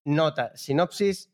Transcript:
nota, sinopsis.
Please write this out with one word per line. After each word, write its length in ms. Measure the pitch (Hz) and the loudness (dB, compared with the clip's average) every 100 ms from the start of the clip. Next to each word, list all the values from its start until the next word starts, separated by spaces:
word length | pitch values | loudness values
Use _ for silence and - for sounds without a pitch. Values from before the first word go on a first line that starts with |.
| 147 | -2
nota, 460 | 147 160 147 117 | 0 2 0 -6
sinopsis. 760 | - - 143 175 - 202 190 - | -6 -2 0 0 0 -2 -2 -8